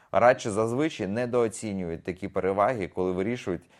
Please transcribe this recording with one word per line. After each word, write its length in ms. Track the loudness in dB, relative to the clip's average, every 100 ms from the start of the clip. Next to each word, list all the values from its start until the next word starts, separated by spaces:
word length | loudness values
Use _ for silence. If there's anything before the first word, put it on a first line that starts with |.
| -2
Радше 380 | 4 6 4 0
зазвичай 560 | 0 0 0 -2 -2 -4
недооцінюють 1000 | -2 0 0 0 -2 -6 -4 -4 -6
такі 240 | -8 -8 -6
переваги, 600 | -2 0 2 2 2 -4
коли 240 | -2 -2
вирішують, 580 | 0 -2 -4 -6 -6 _ _